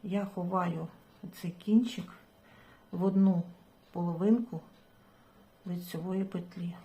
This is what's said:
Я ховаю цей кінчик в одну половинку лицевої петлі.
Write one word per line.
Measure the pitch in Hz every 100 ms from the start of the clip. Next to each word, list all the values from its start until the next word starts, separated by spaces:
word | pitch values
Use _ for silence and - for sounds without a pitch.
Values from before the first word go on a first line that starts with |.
Я | 208 196 196
ховаю | - 175 190 175 165 170 - - - - -
цей | 175
кінчик | 175 - 214 247 - 175 - - _ - - - - _
в | 180
одну | 190 196 196 180 170 - _ _ _
половинку | 175 175 160 196 240 233 160 - - - _ _ _ _ - - _ 185
лицевої | 175 175 165 175 190
петлі. | 190 180 175 - 175 175